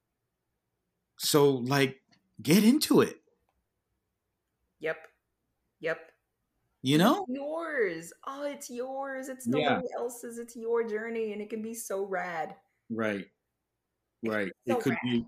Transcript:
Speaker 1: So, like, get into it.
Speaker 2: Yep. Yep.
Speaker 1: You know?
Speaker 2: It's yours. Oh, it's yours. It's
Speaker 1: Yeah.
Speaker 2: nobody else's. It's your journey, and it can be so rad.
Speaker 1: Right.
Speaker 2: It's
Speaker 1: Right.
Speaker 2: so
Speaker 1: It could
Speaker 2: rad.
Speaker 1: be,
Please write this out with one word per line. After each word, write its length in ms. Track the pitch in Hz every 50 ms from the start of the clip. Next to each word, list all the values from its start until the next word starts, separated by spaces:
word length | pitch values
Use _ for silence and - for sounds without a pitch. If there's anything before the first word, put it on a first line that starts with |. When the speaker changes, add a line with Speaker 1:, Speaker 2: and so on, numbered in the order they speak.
| _ _ _ _ _ _ _ _ _ _ _ _ _ _ _ _ _ _ _ _ _ _ _ -
Speaker 1:
So, 320 | - - - 151 143 143
like, 500 | 135 127 120 127 143 139 139 131 131 - _ _ _ _ _ _ _ -
get 220 | 110 135 165 208 202
into 360 | 226 269 311 - - 285 156
it. 200 | 110 - - - _ _ _ _ _ _ _ _ _ _ _ _ _ _ _ _ _ _ _ _ _ _ _ _ _ _ _ _ _ _ _ _
Speaker 2:
Yep. 160 | 156 156 - - - - _ _ _ _ _ _ _ _ _ _ _ _ _ _
Yep. 180 | 160 160 160 - - - _ _ _ _ _ _ _ _ _ _ _ _ _ _
Speaker 1:
You 160 | - 131 147 156
know? 260 | 180 240 330 403 - 254
Speaker 2:
It's 100 | 254 277
yours. 760 | 277 294 311 330 339 320 302 262 214 180 165 165 170 - - _ -
Oh, 160 | 269 277 277 294
it's 240 | 285 277 - - -
yours. 580 | 240 240 254 262 269 269 277 269 269 262 262 262
It's 180 | 262 254 -
Speaker 1:
Yeah. 220 | 233 135 151 - 277 254
Speaker 2:
nobody 140 | - - - -
else's. 420 | - 240 247 - - - 240 233 233
It's 180 | 233 233 -
your 300 | 240 226 226 233 233 233
journey, 460 | 208 208 214 226 233 226 226 226 214
and 80 | 202 208
it 80 | 208 208
can 140 | 233 214
be 120 | 214 226 233
so 300 | 226 - - 202 196 202
rad. 520 | 196 190 175 180 180 170 160 156 - - - _ _ _ _ _ -
Speaker 1:
Right. 360 | 113 113 110 107 104 98 90 - _ _ _ _ _ _ _ _ _ _ _ _ _ _ _ _ _ _ 117
Speaker 2:
It's 100 | 113 107
Speaker 1:
Right. 180 | 107 98 - - _ _ 120
Speaker 2:
so 100 | 117 117
Speaker 1:
It 40 |
could 80 | - 139
Speaker 2:
rad. 60 | 120 - 123
Speaker 1:
be, 220 | 123 120 117 117